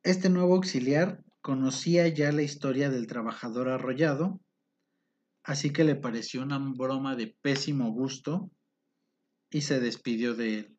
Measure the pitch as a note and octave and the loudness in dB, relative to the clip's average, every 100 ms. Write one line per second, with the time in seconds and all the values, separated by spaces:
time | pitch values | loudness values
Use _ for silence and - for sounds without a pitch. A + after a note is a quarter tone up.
0 | F#3+ F#3 F#3+ F3+ F3+ F#3 F#3 C3 B2+ D3 | 2 2 4 4 4 4 2 0 2 2
1 | F#3 - _ _ - C3+ C3 C3 E3+ E3+ | 2 -2 _ _ -4 0 0 0 2 4
2 | E3+ D3+ D3 D3 C#3+ C#3+ C#3 C3 C#3+ B2+ | 4 2 2 2 -2 -2 -2 0 0 -2
3 | A2+ A#2+ A2+ - B2 A#2 B2+ B2+ B2+ C3 | -4 -6 -6 -8 -8 -4 -2 -2 -4 0
4 | D#3 C#3 F#3 - _ _ _ _ _ _ | 2 2 -2 -4 _ _ _ _ _ _
5 | _ _ _ _ - C#3+ D3 C#3+ D#3 C#3 | _ _ _ _ -8 -4 -2 4 4 4
6 | C3 A2+ - B2+ C3+ C#3 C#3 B2+ C3 C3+ | -2 -6 -6 -6 -4 -4 -4 -4 -2 -2
7 | C3+ B2 A2 _ C#3+ C#3 - C#3+ A#2 A2 | -4 -4 -6 _ 0 0 0 0 0 0
8 | C3 - - F3 F#3 _ _ _ _ _ | -4 -4 -4 -4 -6 _ _ _ _ _
9 | _ _ _ _ _ D#3 C#3+ C3+ A#2+ A2+ | _ _ _ _ _ -4 0 0 0 -4
10 | - A2+ A#2+ A2+ A2+ G#2+ G#2+ | -4 -2 -2 -2 -2 -4 -8